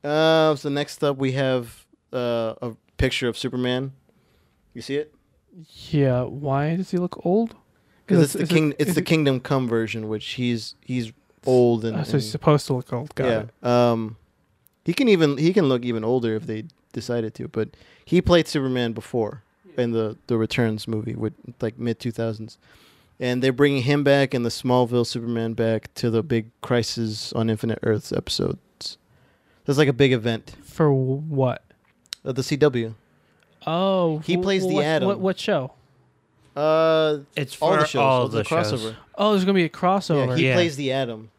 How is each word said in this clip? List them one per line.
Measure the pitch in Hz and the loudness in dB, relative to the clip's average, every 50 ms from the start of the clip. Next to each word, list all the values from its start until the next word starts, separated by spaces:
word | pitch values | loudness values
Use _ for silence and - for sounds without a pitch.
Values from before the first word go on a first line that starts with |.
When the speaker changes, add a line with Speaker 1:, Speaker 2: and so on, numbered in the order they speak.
| - | -4
Speaker 1:
Uh, | 143 151 156 160 160 160 160 156 156 151 | 0 2 4 4 6 6 6 6 4 2
so | 135 - 147 | 0 -2 -4
next | 139 143 147 - - - 156 | -2 -2 -4 -6 -4 -2 -2
up | 143 139 | -2 0
we | 131 135 131 | 0 -2 -2
have, | 127 139 135 131 131 127 120 113 113 - _ _ _ _ _ _ - | 0 0 0 0 0 0 -2 -6 -16 -20 _ _ _ _ _ _ -6
uh, | 127 123 120 117 117 113 113 - - | -4 -2 0 0 0 -2 -4 -6 -6
a | - 120 113 _ _ _ _ | -10 -10 -10 _ _ _ _
picture | - 143 131 - - 131 | -2 0 0 0 0 -2
of | 120 110 | -2 -2
Superman. | - - 127 123 123 123 123 123 127 135 135 135 _ _ _ _ _ _ _ _ _ _ _ _ _ _ _ _ | -2 -6 -6 -4 -2 -2 -2 -2 -2 -4 -6 -10 _ _ _ _ _ _ _ _ _ _ _ _ _ _ _ _
You | 117 | -16
see | - - 139 | -10 -6 -6
it? | 143 151 151 _ _ _ _ _ _ _ _ _ 180 160 _ _ - - - | -6 -6 -8 _ _ _ _ _ _ _ _ _ -20 -20 _ _ -20 -12 -4
Speaker 2:
Yeah. | - 147 139 131 123 123 127 | 0 2 2 2 2 0 -2
Why | - - 135 147 143 135 139 147 151 165 | -4 -8 -8 -6 -4 -2 -2 -2 -2 -2
does | 180 185 - | -4 -4 -4
he | - | -4
look | 175 180 180 - - - | -4 -4 -4 -8 -6 -2
old? | 170 180 214 233 226 - _ _ _ _ _ _ _ _ _ _ | 0 2 2 0 -2 -6 _ _ _ _ _ _ _ _ _ _
Speaker 1:
'Cause | - 185 | 2 4
Speaker 2:
Is | 175 156 | 4 4
Speaker 1:
it's | 135 - | 4 2
the | - | -4
Speaker 2:
it, | 175 | -2
is | 160 | 2
it, | 175 | 2
Speaker 1:
king-, | 160 156 147 143 | 2 2 2 0
it's | - 151 160 | 0 -2 0
Speaker 2:
is | 170 | 0
Speaker 1:
the | 156 | -2
Speaker 2:
it | - | 2
Speaker 1:
Kingdom | - 170 160 151 139 131 127 | 2 2 2 4 2 0 0
Come | 127 - 143 135 131 | -2 0 0 0 0
version, | 117 117 113 113 107 - 113 110 107 | 0 0 0 0 -2 -4 -8 -6 -6
which | 110 107 - - - | -6 -6 -6 -10 -6
he's, | - 123 123 120 113 110 - - _ | -4 -2 -2 -2 -2 -6 -10 -16 _
he's | _ - 127 127 117 110 - _ _ _ _ _ - | _ -6 -4 -4 -4 -6 -10 _ _ _ _ _ 0
old | 135 127 123 123 120 120 113 110 | 4 6 6 6 6 4 2 -2
and, | 113 110 | -4 -4
Speaker 2:
Oh, | - 151 | -4 -2
so | - - | 0 0
he's | 139 117 | -2 -2
Speaker 1:
and | 107 | -2
Speaker 2:
supposed | - 151 - 160 147 143 - | -8 -2 2 2 2 2 2
to | - 139 | -2 -6
look | 123 123 - - | -6 -4 -8 -8
old. | 120 131 151 - | -10 -10 -10 -6
Got | - 135 | -4 -2
Speaker 1:
yeah. | 123 117 110 107 | 0 0 -2 -4
Speaker 2:
it. | 117 _ _ - | -8 _ _ -2
Speaker 1:
Um, | 123 123 120 120 120 117 113 110 110 110 - _ _ _ _ _ _ _ _ _ _ _ _ _ | 2 4 4 4 4 2 0 -2 -8 -10 -16 _ _ _ _ _ _ _ _ _ _ _ _ _
he | - 175 | -4 -2
can | - 277 233 | 0 4 4
even, | 202 175 160 147 143 | 4 4 4 2 2
he | 123 156 165 185 | 2 0 2 4
can | 208 170 135 | 4 2 4
look | 131 123 120 | 2 0 0
even | 123 117 113 107 | -2 -4 -2 0
older | 113 123 131 117 113 110 | 0 0 0 0 0 -2
if | 110 - | -2 -4
they | 113 110 107 110 165 _ _ _ _ - | -6 -8 -8 -8 -12 _ _ _ _ -10
decided | 120 107 - 120 120 113 107 - | -10 -6 -4 -4 -4 -4 -6 -8
to. | - 123 | -10 -14
But | - - 110 110 - - _ - _ _ _ _ | -8 -4 -4 -6 -6 -8 _ -20 _ _ _ _
he | - - 180 | 2 2 2
played | 180 - 175 170 156 | 4 6 4 4 4
Superman | - - 151 131 131 127 127 120 117 110 | 2 -2 -2 -2 0 0 0 -2 -2 -4
before | 113 - - - 123 110 104 - 110 _ _ _ _ _ 190 - | -8 -10 -6 -4 -4 -4 -4 -6 -12 _ _ _ _ _ -10 -4
in | - 123 117 | -2 -2 0
the, | 113 113 110 107 107 - _ | 0 -2 -2 -2 -6 -10 _
the | - 123 | -2 0
Returns | 113 110 110 - - 120 113 107 107 - | 0 0 0 0 0 0 0 0 -4 -6
movie | - 110 107 110 120 113 | -6 -6 -6 -6 -6 -8
with, | 113 113 107 - _ - - 123 _ | -6 -6 -6 -6 _ -20 -20 -10 _
like, | - 110 117 - | -8 -8 -6 -4
mid | 117 120 113 _ | -4 -4 -4 _
two | - 123 | -6 -8
thousands. | 110 - 117 113 107 107 110 107 - _ _ _ - _ _ _ _ _ _ _ _ _ | -6 -4 -6 -6 -6 -8 -12 -16 -16 _ _ _ -20 _ _ _ _ _ _ _ _ _
And | 127 123 123 127 123 | -4 -2 -2 2 2
they're | 135 127 | 0 4
bringing | 120 143 143 139 135 120 | 4 4 4 4 2 2
him | 135 143 147 143 | 2 2 2 4
back | 143 143 139 139 131 - | 4 4 4 4 2 0
and | 123 117 | -2 -2
the | 117 | -2
Smallville | - - - 127 123 127 123 117 123 120 117 | -4 -4 0 2 2 4 2 2 2 0 0
Superman | - - 120 117 117 120 117 113 113 113 | 0 -4 -8 -6 -4 -4 -2 -2 -4 -2
back | 113 113 113 113 110 - - _ | 0 0 0 0 -2 -4 -8 _
to | - - 120 | -4 -2 0
the | 110 113 104 | 0 0 0
big | 110 120 113 110 113 _ _ | 0 -2 -2 -2 -6 _ _
Crisis | - - 127 120 113 - - 120 117 110 107 104 - - - | -4 0 0 0 0 -2 -4 -4 -4 -4 -4 -8 -10 -6 -4
on | 123 113 113 | -2 0 0
Infinite | 110 107 - 113 110 - - | 0 -2 -2 -4 -4 -2 0
Earths | 110 110 110 - - | 0 0 0 -2 -4
episodes. | - - - - - - 50 50 - - _ _ _ _ - - - _ _ _ _ _ _ _ _ _ _ _ _ _ _ | -6 -6 -4 -4 -4 -4 -2 -4 -4 -8 _ _ _ _ -16 -16 -16 _ _ _ _ _ _ _ _ _ _ _ _ _ _
That's, | - 139 | -2 2
like, | 135 151 | 2 4
a | 135 131 | 2 4
big | 117 139 135 | 4 4 4
event. | 131 120 107 120 113 110 - - - - - | 4 2 0 -2 -2 -2 -6 -14 -20 -20 -20
Speaker 2:
For | - - - 165 147 | -20 -2 0 2 2
what? | 139 135 131 127 131 139 151 160 151 135 131 123 117 - _ _ _ _ _ _ _ _ _ _ - _ _ | 2 2 0 -2 -2 -4 -6 -6 -2 0 0 0 -2 -4 _ _ _ _ _ _ _ _ _ _ -18 _ _
Speaker 1:
At | - 131 | -6 -4
the | 127 127 | -4 -4
C | - 151 | -4 2
W. | 143 151 147 127 120 113 113 113 _ _ _ _ _ _ _ _ _ _ _ _ _ - | 4 4 4 4 2 -4 -4 -8 _ _ _ _ _ _ _ _ _ _ _ _ _ -6
Speaker 2:
Oh, | - 160 170 190 196 190 185 175 165 156 151 156 | -4 -2 0 0 0 2 2 2 0 0 -2 -2
Speaker 1:
He | - - | -2 -2
Speaker 2:
wh-, | 180 | 0
Speaker 1:
plays | 185 196 196 190 190 | 0 0 0 0 0
the | 185 - | 0 0
Speaker 2:
what, | - - | 0 0
Speaker 1:
Atom. | 156 160 151 175 | 2 0 0 0
Speaker 2:
what, | 190 202 - | 0 -2 0
what | 185 190 185 - | -2 -4 -4 -2
show? | - - 202 151 127 127 - _ _ _ _ _ _ _ _ _ _ _ _ _ _ _ _ | -2 -2 -2 -2 -2 -6 -12 _ _ _ _ _ _ _ _ _ _ _ _ _ _ _ _
Speaker 1:
Uh, | 143 147 156 156 160 160 160 160 156 156 156 151 143 143 _ _ | -2 2 2 4 4 4 4 4 4 2 2 0 -2 -6 _ _
Speaker 3:
It's | - 143 131 - - | -6 -6 -6 -4 -2
Speaker 1:
all | 151 160 190 | 2 2 4
the | 151 | 4
Speaker 3:
for | 151 | 2
Speaker 1:
shows, | 151 - 143 | 2 2 2
Speaker 3:
all | 143 135 131 127 | 4 4 4 4
Speaker 1:
all | 123 | 2
Speaker 3:
the | 107 107 113 | 0 0 -2
Speaker 1:
the | 104 | -2
Speaker 3:
shows. | - 160 110 107 107 123 | 0 0 0 0 0 -2
Speaker 1:
crossover. | 123 110 110 113 - - _ - | -4 -4 -8 -10 -12 -20 _ -4
Speaker 2:
Oh, | - 202 214 | 0 2 2
there's | 214 196 185 | 2 2 2
gonna | 190 196 | 2 2
be | 190 170 | 2 2
a | 160 | 0
crossover. | - - - 180 190 202 - - 165 143 131 127 | -2 -2 0 2 2 0 0 0 2 2 2 2
Speaker 1:
Yeah, | 127 | 2
he | 127 135 | 2 2
Speaker 3:
Yeah. | 131 127 | 4 4
Speaker 1:
plays | - 175 170 143 | 4 2 2 -2
the | 135 147 131 | -4 -4 -2
Atom. | 131 135 135 120 113 110 110 107 _ | -2 -2 -2 -4 -6 -12 -14 -20 _